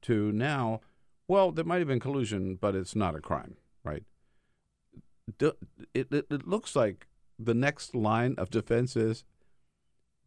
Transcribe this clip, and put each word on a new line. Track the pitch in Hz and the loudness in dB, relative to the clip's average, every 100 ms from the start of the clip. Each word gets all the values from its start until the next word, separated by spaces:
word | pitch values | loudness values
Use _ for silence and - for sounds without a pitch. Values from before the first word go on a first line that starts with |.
To | - 110 104 | 0 2 2
now, | 107 139 139 117 110 - _ _ _ - | 0 0 -2 -2 -4 -10 _ _ _ 2
well, | 196 185 | 4 4
there | 160 | 2
might | 165 180 | -2 0
have | 156 | 0
been | 123 | 0
collusion, | 131 139 110 101 95 92 | 0 -2 -2 -2 -4 0
but | 104 95 | 0 0
it's | 90 | -2
not | 110 92 78 | 0 0 -2
a | |
crime, | - 71 65 - _ _ | -4 -4 -4 -18 _ _
right? | 78 76 - _ _ _ _ _ _ _ _ - - _ - - | -8 -8 -10 _ _ _ _ _ _ _ _ -20 -20 _ -16 0
Do, | 151 - - - - | 0 0 -10 -18 -6
it, | 127 127 | -4 0
it, | 147 - | -2 -2
it | 143 151 | -6 -2
looks | 214 - 139 | -4 0 2
like | 107 98 - _ _ - | 2 -2 -16 _ _ -4
the | 117 | 0
next | 117 143 143 - | 2 2 -2 -6
line | 123 107 113 127 - | 0 2 2 2 0
of | 92 | -2
defense | 113 - 117 127 | -2 2 2 2
is, | 117 113 113 - _ _ _ _ _ _ _ _ _ | 2 0 0 -8 _ _ _ _ _ _ _ _ _